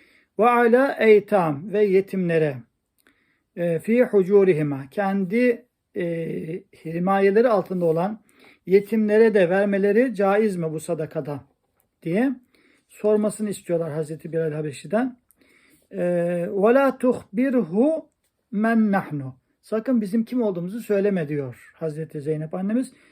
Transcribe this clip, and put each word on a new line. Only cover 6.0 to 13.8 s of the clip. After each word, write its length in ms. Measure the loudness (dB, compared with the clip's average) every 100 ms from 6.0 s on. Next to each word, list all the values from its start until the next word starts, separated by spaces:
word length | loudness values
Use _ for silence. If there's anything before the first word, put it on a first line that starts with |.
| -6 -6 -6 -8 -10 -12 -14 _ -10
himayeleri 640 | -4 0 2 2 4 2
altında 360 | 2 -2 -2 0
olan 360 | 0 -2 -6 _ _ -20 _ 2
yetimlere 680 | 2 2 0 2 4 4
de 160 | 4 2
vermeleri 640 | 2 0 0 2 2 2 0
caiz 400 | 0 2 0 -2
mi 160 | -6
bu 80 | -6
sadakada? 640 | -6 -6 -6 -8 -8 -10 -14 _ _ _ _ _
diye 320 | -4 0 0 -2 _ _ _ _ _
sormasını 600 | -4 0 2 0 -4 -8
istiyorlar 420 | -8 -4 -4